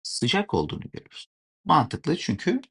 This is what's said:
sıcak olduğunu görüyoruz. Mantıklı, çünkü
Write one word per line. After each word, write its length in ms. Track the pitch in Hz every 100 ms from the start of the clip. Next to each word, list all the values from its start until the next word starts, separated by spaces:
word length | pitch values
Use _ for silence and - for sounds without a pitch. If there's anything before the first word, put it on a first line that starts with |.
sıcak 520 | - - 120 196 208
olduğunu 360 | 90 76 - -
görüyoruz. 400 | - - - - _ _ _
Mantıklı, 520 | - 151 117 - - 175
çünkü 440 | - 104 170 254 -